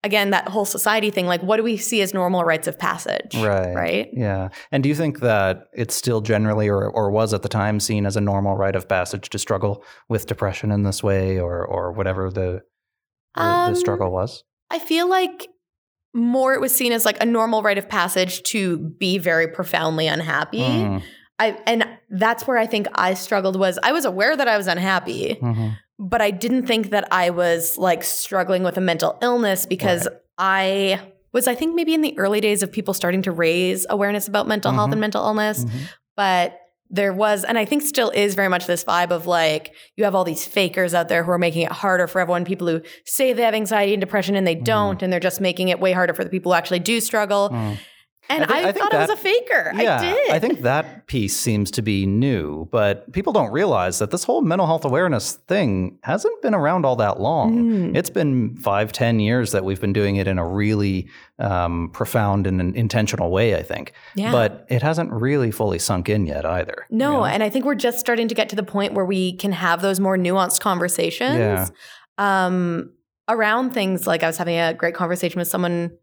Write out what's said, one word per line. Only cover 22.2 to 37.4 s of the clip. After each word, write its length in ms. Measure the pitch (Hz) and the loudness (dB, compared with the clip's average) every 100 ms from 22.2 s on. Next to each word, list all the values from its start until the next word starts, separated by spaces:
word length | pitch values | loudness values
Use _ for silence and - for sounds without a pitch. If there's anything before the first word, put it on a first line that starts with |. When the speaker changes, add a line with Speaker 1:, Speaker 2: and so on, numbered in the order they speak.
| 220 233 - | 0 0 0
Speaker 1:
where 120 | 240 | 0
I 80 | 220 | 2
think 200 | 214 202 | 0 -2
I 200 | - 185 | 0 0
struggled 440 | 190 - 202 190 190 | -2 -2 0 0 2
was 200 | 190 180 | 0 2
I 100 | 233 | 0
was 120 | 320 | 2
aware 320 | 269 185 226 302 | 0 0 0 2
that 100 | 254 | 2
I 80 | 208 | 2
was 80 | 185 | 0
unhappy, 720 | 175 190 185 - - - 208 | 0 0 0 -2 -6 -4 -2
Speaker 2:
Mm-hmm. 260 | 120 110 110 107 _ - | -2 -2 -2 -6 _ -12
Speaker 1:
but 220 | 190 233 | -4 2
I 100 | 208 | 2
didn't 360 | 185 233 254 247 | 0 0 0 2
think 240 | 226 202 | 0 0
that 180 | 208 - | -2 0
I 200 | 185 175 | 2 2
was, 480 | 175 175 170 165 - | 2 2 2 -2 0
like, 260 | 180 170 | 0 0
struggling 580 | - - - 196 180 185 | -2 -6 -2 -2 0 0
with 140 | 180 185 | 0 0
a 40 | |
mental 360 | 185 160 160 - | 0 0 -2 0
illness 420 | 240 240 214 190 | 0 2 0 0
because 420 | - 190 202 175 170 | -2 -2 0 0 -2
Speaker 2:
Right. 100 | - _ - 190 190 190 196 196 190 | -6 _ -4 0 2 2 0 0 -2
Speaker 1:
I 0 | 190 - _ | -6 -20 _
was, 160 | 247 254 | 0 0
I 60 | |
think, 200 | 240 320 | 0 0
maybe 200 | 339 320 | 0 0
in 80 | 320 | 2
the 140 | 302 - | 0 0
early 220 | 196 208 | 0 2
days 200 | 214 208 | 2 0
of 80 | 190 | -2
people 220 | 214 202 | -4 -4
starting 300 | 185 175 185 | -2 0 0
to 100 | 190 | -2
raise 540 | 165 165 170 180 185 - | 0 2 2 0 -2 -2
awareness 400 | 202 202 208 208 | 0 0 -2 -2
about 180 | 208 - | -2 0
mental 260 | 214 - | 0 0
health 140 | - 208 | 0 0
Speaker 2:
Mm-hmm. 40 | |
Speaker 1:
and 80 | 214 | 0
mental 240 | 214 208 | -2 0
illness. 400 | - 214 214 214 | 0 0 -2 -2
Speaker 2:
Mm-hmm. 140 | 117 120 151 - _ - | -4 -6 -10 -14 _ -2
Speaker 1:
But 420 | 196 185 175 - _ _ _ | 2 2 0 -4 _ _ _
there 180 | 185 202 | 0 0
was, 280 | 185 214 208 | 2 2 2